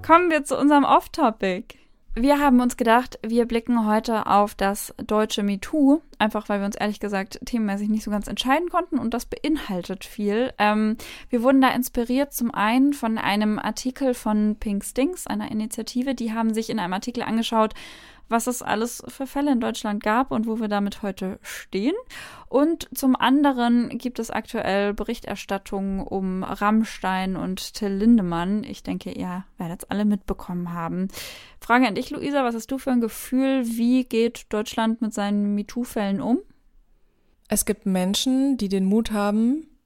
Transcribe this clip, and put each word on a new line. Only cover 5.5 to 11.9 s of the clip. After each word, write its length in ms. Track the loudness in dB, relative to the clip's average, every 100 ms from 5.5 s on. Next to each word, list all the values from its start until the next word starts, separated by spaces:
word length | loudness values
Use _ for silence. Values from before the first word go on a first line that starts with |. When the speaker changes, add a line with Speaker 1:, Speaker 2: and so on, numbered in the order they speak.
| -4 -2 4 6 4 0 -2
Speaker 1:
einfach 280 | 0 0 -2
weil 120 | -2
wir 80 | -2
uns 80 | -2
ehrlich 240 | -4 -4
gesagt 400 | -4 -4 -4 -10
themenmäßig 460 | -6 -2 -2 -2 0
nicht 140 | -2
so 80 | -2
ganz 160 | -4 -4
entscheiden 420 | -4 2 2 2
konnten 300 | -2 -2 -2
und 160 | -2 -4
das 100 | -6
beinhaltet 800 | -6 -2 -2 -2 -6 -4 -10 -10
viel. 480 | -4 -2 0 0 2
Ähm, 380 | 2 2 0 -2 -8 -16 -4
wir 120 | 2
wurden 180 | 4 6
da 100 | 6
inspiriert 640 | 4 -2